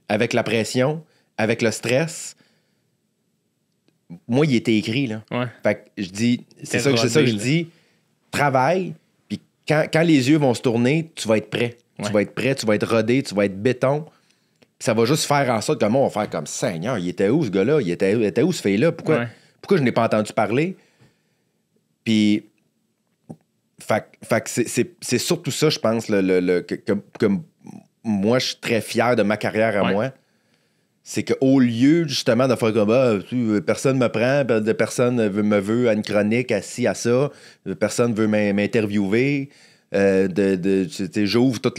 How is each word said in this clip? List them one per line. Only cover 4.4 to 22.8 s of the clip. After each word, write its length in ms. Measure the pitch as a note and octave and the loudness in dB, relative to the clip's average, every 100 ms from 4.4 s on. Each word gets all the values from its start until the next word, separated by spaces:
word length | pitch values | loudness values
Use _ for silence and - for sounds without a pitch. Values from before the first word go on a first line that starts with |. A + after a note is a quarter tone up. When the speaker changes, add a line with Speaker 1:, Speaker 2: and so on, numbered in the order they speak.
| D#3 | 2
Speaker 1:
il 80 | |
était 220 | A#2 - A2 | 2 2 0
écrit, 300 | G#2 A#2+ C3+ | 0 -2 -4
là. 140 | A2 - | -6 -8
Speaker 2:
Ouais. 160 | A#2+ B2 - | -6 -6 -4
Speaker 1:
Fait 120 | A2 | -2
que 280 | G#2 - - | -2 -6 -10
je 60 | F#2 | -8
dis, 360 | G2 A#2+ B2 - - | -2 0 0 -4 -18
c'est 60 | - | -6
Speaker 2:
C'était 120 | A#2+ | -2
Speaker 1:
ça 140 | C#3 | 0
que, 40 | A#2 | 2
c'est 120 | A#2 | 2
ça 120 | A2+ | 2
que 60 | B2+ | 2
je 60 | |
Speaker 2:
rodé, 120 | G#2 | 0
là. 60 | A#2 | 0
Speaker 1:
dis, 180 | D#3+ E3 - _ _ _ _ _ | -2 -2 -10 _ _ _ _ _
travaille, 640 | - C#3+ C3 C3+ F#3 E3+ D#3+ _ _ - | -2 0 2 2 0 -4 -10 _ _ -12
puis 120 | G3+ _ _ - | -12 _ _ -2
quand, 160 | D3+ D#3+ | 0 0
quand 100 | D#3 | 2
les 280 | E3+ D3 B2 | 4 4 4
yeux 80 | D#3+ | 4
vont 160 | C#3 | 2
se 80 | A2 | 2
tourner, 480 | C3 A#2 A#2+ D#3 E3 | 0 2 2 0 -2
tu 140 | - G#2+ | -6 0
vas 80 | A2 | 0
être 140 | - | 0
prêt. 260 | G#2+ A#2+ - _ - | -4 -4 -6 _ -10
Speaker 2:
Ouais. 80 | G#2 | -2
Speaker 1:
Tu 60 | |
vas 100 | G#2 | 0
être 120 | G2 | 0
prêt, 200 | - A#2 | -2 -2
tu 100 | C3+ | -2
vas 120 | A2 G#2 | 0 0
être 120 | G2+ | 2
rodé, 340 | A2+ A2 C3 | 0 2 0
tu 120 | C3+ | 0
vas 100 | G2 G2+ | 0 -2
être 140 | F#2+ | 0
béton. 420 | A#2+ B2 C3 D3 D#3+ _ _ _ _ _ | -2 0 0 -2 -6 _ _ _ _ _
Puis 240 | _ - | _ -8
ça 100 | - | -2
va 100 | A2 A#2 | 2 2
juste 180 | D#3 | 2
faire 260 | - C#3+ B2+ | 0 0 2
en 100 | A2+ | 0
sorte 200 | - C#3+ | -2 0
que 40 | |
le 60 | G#2+ | 0
monde 200 | C3 A2 | 2 0
va 120 | G#2+ | -2
faire 80 | G#2 | -6
comme, « 160 | F2 D2 | -6 -8
Seigneur, 520 | - C3 E2 G2+ A#2 | -6 -6 -4 -4 -4
il 100 | F2 | -4
était 200 | E2+ G2+ | 0 2
où, 160 | D3 | 2
ce 60 | A#2+ | 0
gars-là ? 300 | F#2+ G#2+ D#3 | 0 2 0
Il 100 | F2+ | 0
était, 220 | - F#2+ | 0 0
il 100 | A2+ | 2
était 200 | G#2 F#2 | 0 2
où, 100 | D#3+ | 0
ce 100 | - | 0
fille-là ? 300 | G#2 G2 E3 | 0 2 0
Pourquoi, 260 | - - D3 | 0 -2 -2
Speaker 2:
Ouais. 100 | A#2 - _ _ | -2 -10 _ _
Speaker 1:
pourquoi 160 | - F#3+ | -2 0
je 40 | |
n'ai 100 | B2 | 2
pas 120 | A#2 | 2
entendu 280 | A2+ A2 G#2 | 2 2 0
parler ? » 440 | - G2+ A#2+ E3+ F#3 _ _ _ _ _ _ _ _ _ _ _ _ | -2 0 0 -2 -6 _ _ _ _ _ _ _ _ _ _ _ _
Puis, 400 | - A2 G#2 G#2 - _ _ _ | 0 2 4 2 -2 _ _ _